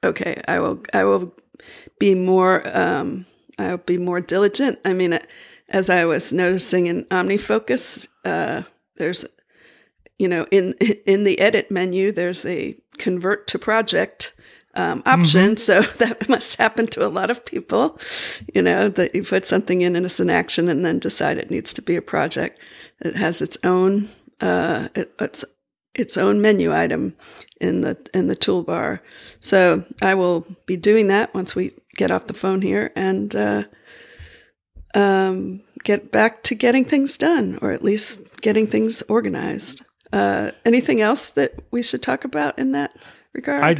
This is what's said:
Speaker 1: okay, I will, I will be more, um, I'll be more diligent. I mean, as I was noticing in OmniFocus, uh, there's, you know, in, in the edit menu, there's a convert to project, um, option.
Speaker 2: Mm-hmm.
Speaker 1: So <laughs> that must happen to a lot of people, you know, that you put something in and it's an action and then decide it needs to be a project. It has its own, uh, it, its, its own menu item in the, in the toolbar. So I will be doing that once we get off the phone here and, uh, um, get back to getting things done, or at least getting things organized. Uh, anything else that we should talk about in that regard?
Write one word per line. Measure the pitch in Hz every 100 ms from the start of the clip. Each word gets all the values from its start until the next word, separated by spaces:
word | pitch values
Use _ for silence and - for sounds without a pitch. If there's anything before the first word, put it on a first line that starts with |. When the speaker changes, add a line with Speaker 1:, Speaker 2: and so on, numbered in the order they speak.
Speaker 1:
okay, | 190 180 175 - -
I | 175
will, | 185 - -
I | 196
will | 190 196 180 _ _ _ - - - _
be | 202
more, | 185 185 185 185 185 - -
um, | 175 175 - 190 185 _ _ -
I'll | 190 180
be | 175 180
more | 180 180
diligent. | 180 180 202 202 269 -
I | 185
mean, | 185 180 165 - - - - _
as | 196 190
I | 180
was | 170 151 -
noticing | 170 180 185 - 185 175
in | 175 -
OmniFocus, | 185 190 202 202 214 220 254 - - - _
uh, | - 185 170 - 185 _ _ _
there's, | 165 180 - _ _ _ _ _ _ _ _ _
you | 190
know, | 175 -
in, | 196 185 - 233 208 -
in | 196
the | 202 -
edit | 196 220 -
menu, | 190 185 180 190
there's | 202 175 180 175
a | 175 139 - _ -
convert | - 185 175 202 -
to | -
project, | - 220 226 165 185 _ - _ - - _
um, | - 90 - -
option. | 165 165 160 196 220
Speaker 2:
Mm-hmm. |
Speaker 1:
So | - 190
<laughs> | 214 -
that | 226 226 226
must | - - -
happen | 226 220 226
to | -
a | 202
lot | 175 190
of | 247
people, | - - - 185 285 - - - - - -
you | 196
know, | 180 180 202
that | 190 180 180
you |
put | 185 190 185
something | 180 202 180
in | 180 175
and | 185
it's | -
an | 180
action | 170 170 - 175
and | 143
then | 175 165
decide | - - 151 147
it | -
needs | - -
to | -
be | - 175
a |
project. | - - 151 - - - - - - _
It | 170 -
has | 196 175
its | - -
own, | 185 185 185 196 208 - _ _
uh, | 185 180 - - -
it, | - - -
its, | - - - _ _ _ _ -
its | - -
own | 190 208
menu | 214 202 175
item | 160 165 160 - - - - - _
in | - -
the, | 139 - -
in | 190 180
the | -
toolbar. | - 185 165 170 - 190 - - - -
So | - 196 180 165 180 -
I | 196
will | 190 180 170 165 180 -
be | 180
doing | 185 214 208
that | 196 220
once | 196 180 -
we | 185 - _ -
get | 190
off | 185 -
the |
phone | 190 190 190
here | 190 196 220
and, | - 190 190 208
uh, | 202 208 208 208 _ _ - - - - - _ _ _ - -
um, | 208 202 190 190 185 190 185 _ -
get | - 202 -
back | 214 214 226
to | -
getting | 220 247 254
things | 254 294 277 -
done, | 302 330 196 185
or | 214
at | -
least | - 208 - - - -
getting | 220 208 214
things | 214 220 226 -
organized. | 220 214 175 - - - - - _ _
Uh, | 208 202 196 - -
anything | - 240 247 240
else | 214 277 -
that | - 139 - -
we | -
should | 120 127
talk | - 262
about | 262 156 147 -
in | 135
that | 139 143 - - - _
regard? | - 269 285 151 165